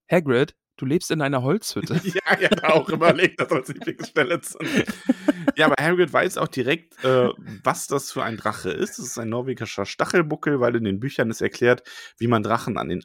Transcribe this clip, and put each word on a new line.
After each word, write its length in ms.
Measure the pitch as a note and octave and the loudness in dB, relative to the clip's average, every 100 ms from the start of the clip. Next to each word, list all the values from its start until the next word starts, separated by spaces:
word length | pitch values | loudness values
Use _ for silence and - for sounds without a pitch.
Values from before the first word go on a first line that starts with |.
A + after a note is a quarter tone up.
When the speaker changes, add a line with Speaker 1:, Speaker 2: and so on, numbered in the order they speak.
| - | 0
Speaker 1:
„Hagrid, 460 | F3 C#3+ A#2+ D#3 - _ - | 0 4 2 2 -4 _ -6
du 80 | C3 | 0
lebst 240 | E3+ - | 0 0
in 100 | D#3+ | -2
einer 220 | C#3 C3+ | 0 0
Holzhütte.“ 580 | C3 G#3 - - - E3+ | 0 0 -2 -6 -2 -2
Speaker 2:
<laughs> 0 | |
Ja, 360 | F#3 F3+ - G3 | -2 -2 0 2
ich 100 | E3+ | 2
hatte 180 | G3+ D#3 | 2 4
auch 200 | D#3 - | 4 2
überlegt, 500 | D3+ E3 D3 F3+ - | 2 4 4 2 0
das 120 | C3 | -2
als 160 | D#3 - | -2 -4
Lieblingsstelle 720 | C3+ D3 - D#3+ D#3+ B2+ E3 | -10 -10 -10 -4 0 0 -2
zu 160 | - - | -6 -10
nehmen. 220 | - C#4 - | -6 -6 -6
Speaker 1:
<laughs> 720 | - - - - F3+ E3+ D3+ | -6 -4 -2 0 0 0 4
Speaker 2:
Ja, 80 | D3+ | 4
aber 80 | C3+ | 4
Hagrid 280 | D#3 F3+ E3 | 2 2 2
weiß 240 | C3 F3+ - | 2 0 0
auch 100 | D#3 | -4
direkt, 560 | C3+ B2 E3 - - | -2 -2 -2 -4 -2
äh, 260 | C3 B2+ B2 - - G#2 | 2 4 4 0 -12 -4
was 240 | - E3 - | -2 -2 -2
das 240 | C#3 - | -4 -4
für 120 | C3+ | -6
ein 140 | A2 A2 | -6 -4
Drache 320 | G#2+ G#2+ F#2 | -4 -4 -4
ist. 280 | - G#3+ - | -4 -4 -6
Das 60 | A#2+ | -10
ist 120 | A#2+ | -8
ein 120 | A2+ | -4
norwegischer 560 | A#2 C3 A#2 A2 - G2+ | -4 -4 -6 -8 -6 -6
Stachelbuckel, 720 | - - F#3 D#3 D3+ D3+ C#3+ | -4 0 2 0 -2 0 2
weil 160 | A#2+ A#2 | 2 2
in 80 | |
den 160 | G#2+ G2 | 0 -2
Büchern 300 | C#3 - A2+ | -2 -2 -2
ist 120 | A2 | 0
erklärt, 420 | G#2+ - A#2+ B2 - - - - | -4 2 4 4 -2 -20 -16 -4
wie 100 | A#2 | 2
man 160 | A2+ | 2
Drachen 340 | G#2 A2+ - G#2 | 2 -2 -2 -4
an 120 | - | -4
den 140 | A2+ | -6